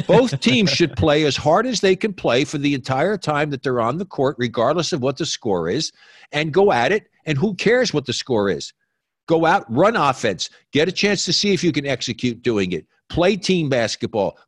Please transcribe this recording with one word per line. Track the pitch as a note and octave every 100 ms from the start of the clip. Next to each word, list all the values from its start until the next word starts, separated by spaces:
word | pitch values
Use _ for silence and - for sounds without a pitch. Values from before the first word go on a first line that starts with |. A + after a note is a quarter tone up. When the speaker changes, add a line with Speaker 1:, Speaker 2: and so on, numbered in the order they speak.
| -
Speaker 1:
Both | G#3 B3+ C#3
Speaker 2:
<laughs> |
Speaker 1:
teams | - B3 F#3
should | - E3+ -
play | D#3+ D3 D3+
as | C3
hard | D3 F3 A#3+
as | A3
they | G3 F#3+
can | A3
play | F3+ E3 F3 D3+
for | D3+
the | C#3+
entire | C#3+ - C3 E3+ G#3
time | - D3 D3+
that | C#3
they're | C#3 B2
on | A2+ D3+
the | G3
court, | - C3+ D3
regardless | A#2+ A#2+ A#2 E3 E3
of | E3
what | B2+ C3+
the | D#3+
score | - A#2 F#2 E2
is, | A2+ - _ _ - -
and | D3 D#3+
go | D3 G3+
at | C#3 -
it. | G#3 - _ -
And | C#3+
who | G3 G3
cares | G3 B3 A#3
what | D3 C#3
the |
score | A2+ - A#2 G2+
is? | D2+ - _ _ _ _ _ -
Go | E3 D#3+
out, | F#3+ -
run | A2+ G3 A#3
offense, | D3 C3 A2+ F#2 - _ _
get | C3+ F#3
a |
chance | F3+ G3+ G3+ -
to |
see | - G#3
if | F#3
you | F3
can | D3 C#3
execute | C3 - A2 B2 A#2
doing | B2 A2 F#2+
it. | E2+ - _ -
Play | - F3 G#3
team | - F#3 D3+
basketball, | B2+ A2 - A2+ A2 F#2 -